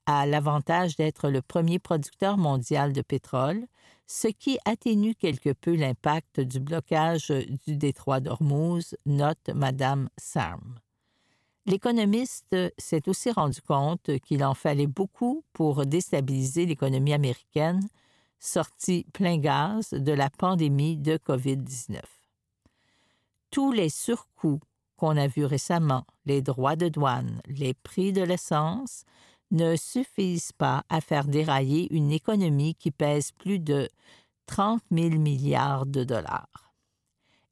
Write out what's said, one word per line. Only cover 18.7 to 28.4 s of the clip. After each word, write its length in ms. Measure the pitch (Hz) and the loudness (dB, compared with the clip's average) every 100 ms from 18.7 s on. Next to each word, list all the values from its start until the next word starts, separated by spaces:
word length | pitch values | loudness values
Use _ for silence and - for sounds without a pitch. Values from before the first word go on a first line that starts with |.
| - - 175 - | -6 -2 -2 -2
plein 260 | - 180 165 | -2 0 2
gaz 520 | 143 139 165 214 - | 2 2 0 -2 -4
de 220 | 139 139 | -2 0
la 180 | 139 139 | 2 0
pandémie 640 | - 185 180 151 139 151 156 | 0 0 2 2 2 0 0
de 200 | 143 160 | 0 -2
covid 400 | - 131 135 135 | 0 -2 0 -2
dix-neuf. 720 | 127 127 - - - - _ _ _ _ _ _ _ _ _ _ _ _ - | -4 -10 -10 -10 -12 -20 _ _ _ _ _ _ _ _ _ _ _ _ -6
Tous 220 | 277 277 | 0 2
les 160 | 226 160 | 4 2
surcoûts 720 | - - 240 - _ 160 143 - _ _ - | 0 -4 -4 -6 _ -2 -2 -6 _ _ -2
qu'on 200 | 160 151 | 0 2
a 100 | 143 | 2
vus 180 | 147 | 0
récemment, 600 | 139 139 - 170 151 131 - _ | 0 0 0 0 2 0 -4 _
les 180 | 143 139 | -2 0
droits 340 | 135 127 135 165 | 0 0 0 2
de 120 | 175 | 0
douane, 520 | 147 139 123 120 113 - | 2 0 0 -4 -8 -8
les 280 | 139 131 | -6 -4
prix 380 | - - - 190 | -6 -8 -2 0
de 100 | 196 | 2
l'essence, 840 | 175 180 | 0 -2